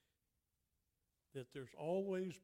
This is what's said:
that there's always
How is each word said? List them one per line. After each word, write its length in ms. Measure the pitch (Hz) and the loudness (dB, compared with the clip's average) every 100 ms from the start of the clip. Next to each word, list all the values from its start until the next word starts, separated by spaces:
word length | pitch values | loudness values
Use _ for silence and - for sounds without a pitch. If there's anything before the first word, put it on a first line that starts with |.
| _ _ _ _ _ _ _ _ _ _ _ _ _ | _ _ _ _ _ _ _ _ _ _ _ _ _
that 140 | 139 123 | -8 -6
there's 200 | 143 123 156 | -8 -10 -4
always 600 | 156 185 196 185 185 147 | 2 2 4 2 0 -4